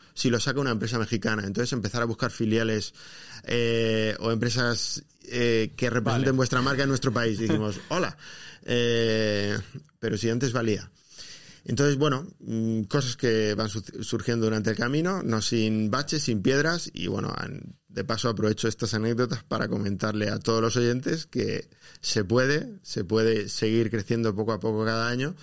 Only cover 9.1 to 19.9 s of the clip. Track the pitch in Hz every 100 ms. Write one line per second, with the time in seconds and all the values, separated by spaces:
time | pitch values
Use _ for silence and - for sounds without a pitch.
9.1 | 110 107 104 101 104 95 - - _ 113
10.1 | 101 113 120 131 123 117 98 - _ _
11.1 | - - - - - - 120 143 139 147
12.1 | 135 170 - - 113 113 113 107 147 127
13.1 | 120 123 110 107 104 110 104 95 - 110
14.1 | 113 107 117 110 110 107 107 120 147 175
15.1 | 190 - 110 - 117 110 110 107 127 143
16.1 | 156 143 107 104 135 156 170 - - 90
17.1 | 98 - - - - - - _ 107 104
18.1 | 113 120 98 107 107 113 - 110 107 110
19.1 | 117 127 113 - 110 104 104 98